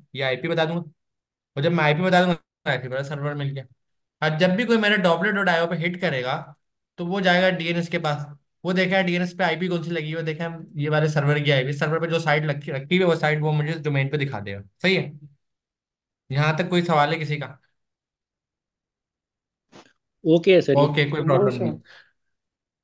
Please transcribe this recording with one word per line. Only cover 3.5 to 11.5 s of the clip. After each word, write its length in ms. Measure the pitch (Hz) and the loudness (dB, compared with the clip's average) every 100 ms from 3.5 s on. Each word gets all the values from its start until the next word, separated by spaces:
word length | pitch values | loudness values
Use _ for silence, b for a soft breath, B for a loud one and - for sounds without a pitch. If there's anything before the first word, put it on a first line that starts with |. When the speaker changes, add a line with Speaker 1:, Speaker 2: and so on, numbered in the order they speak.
| 135 127 _ _ _ _ - | -6 -12 _ _ _ _ -4
Speaker 1:
और 160 | 156 156 | -2 2
जब 160 | 185 185 | 2 2
भी 100 | 233 | 2
कोई 120 | 233 | 2
मेरे 200 | 208 208 | 4 2
डब्ल्यू 340 | 180 165 202 | 4 2 2
डॉट 160 | 202 190 | 0 2
आईओ 180 | 165 165 | 2 0
पे 60 | 170 | -2
हिट 220 | 170 180 | -4 -2
करेगा, 340 | 180 135 123 156 147 - _ _ _ - | -2 -2 -4 -6 -8 -20 _ _ _ -10
तो 60 | 175 | -6
वो 160 | 196 | 0
जाएगा 280 | 185 175 185 170 | 2 4 4 0
डीएनएस 320 | 165 170 170 | -2 -4 -2
के 100 | 170 | -2
पास, 260 | 156 147 147 - _ _ 170 | -2 -4 -6 -16 _ _ -4
वो 80 | |
देखा 240 | 185 180 190 | 0 2 2
है 60 | |
डीएनएस 300 | 175 175 180 | 0 0 -2
पे 100 | 175 | -2
आईपी 240 | 180 160 180 | -2 -2 -2
कौन 160 | 175 | -4
सी 80 | 156 | -4
लगी, 220 | 170 151 165 | -6 -6 -6
वो 60 | |
देखा 260 | 160 156 170 | -6 -6 -8
है 100 | 165 - 151 | -10 -12 -6
ये 120 | 147 | -2
वाले 200 | 151 156 | 2 2
server 300 | 151 143 147 | 2 2 2
की 120 | 143 | 2